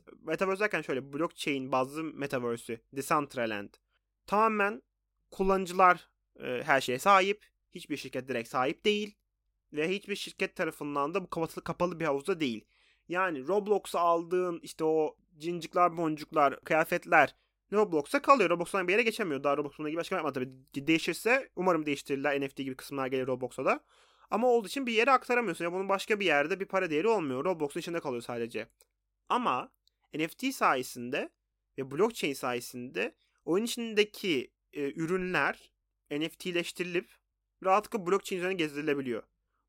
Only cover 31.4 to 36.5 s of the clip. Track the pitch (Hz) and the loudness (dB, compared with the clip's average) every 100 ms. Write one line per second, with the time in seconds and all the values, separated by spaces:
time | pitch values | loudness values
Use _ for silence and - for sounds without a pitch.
31.4 | _ _ _ - 135 143 226 - 165 135 | _ _ _ -10 -6 0 0 0 -4 -4
32.4 | 131 123 - 123 127 170 233 - _ _ | -4 -4 -6 -10 -8 -4 -4 -6 _ _
33.4 | - 180 233 - 226 214 208 - 196 135 | -2 0 0 -4 0 2 0 0 -2 0
34.4 | - _ _ 147 143 - 160 185 185 165 | -2 _ _ -6 -6 -4 -2 -2 -2 0
35.4 | 156 - - _ _ _ _ 147 160 - | 0 -2 -14 _ _ _ _ -4 -4 -6
36.4 | 185 | -4